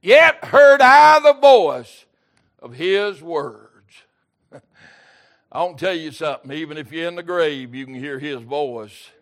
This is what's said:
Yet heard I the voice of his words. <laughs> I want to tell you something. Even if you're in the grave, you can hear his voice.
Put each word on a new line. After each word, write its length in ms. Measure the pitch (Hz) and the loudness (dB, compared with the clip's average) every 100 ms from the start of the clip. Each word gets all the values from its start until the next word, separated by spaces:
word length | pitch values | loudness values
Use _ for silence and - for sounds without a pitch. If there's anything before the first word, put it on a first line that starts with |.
Yet 420 | 175 269 330 - - | 4 4 4 0 -2
heard 360 | 269 285 277 | 4 6 6
I 380 | 254 277 302 311 | 6 6 6 4
the 140 | 294 | 2
voice 720 | 285 277 254 165 127 117 _ _ _ _ _ _ _ | 2 4 4 2 -6 -14 _ _ _ _ _ _ _
of 140 | 123 | -20
his 480 | 123 175 196 208 175 | -12 -4 -4 -4 -10
words. 720 | 160 160 127 104 107 _ _ _ _ _ _ _ _ | -10 -8 -8 -16 _ _ _ _ _ _ _ _ _
<laughs> 100 | 143 _ _ _ _ _ _ _ _ _ | -20 _ _ _ _ _ _ _ _ _
I 120 | - | -10
want 140 | 175 156 | -10 -8
to 80 | 180 | -8
tell 100 | 175 | -8
you 160 | 160 | -12
something. 400 | 127 156 131 131 | -10 -10 -10 -14
Even 260 | 147 160 151 | -16 -14 -16
if 140 | 131 | -16
you're 160 | 160 170 | -12 -12
in 80 | 175 | -12
the 80 | |
grave, 500 | 170 180 160 139 127 | -10 -4 -4 -6 -16
you 120 | 127 131 | -18 -18
can 100 | 131 | -16
hear 240 | 143 135 | -16 -14
his 220 | 147 135 | -14 -14
voice. 680 | 113 143 143 120 104 104 _ _ | -12 -10 -8 -12 -18 -20 _ _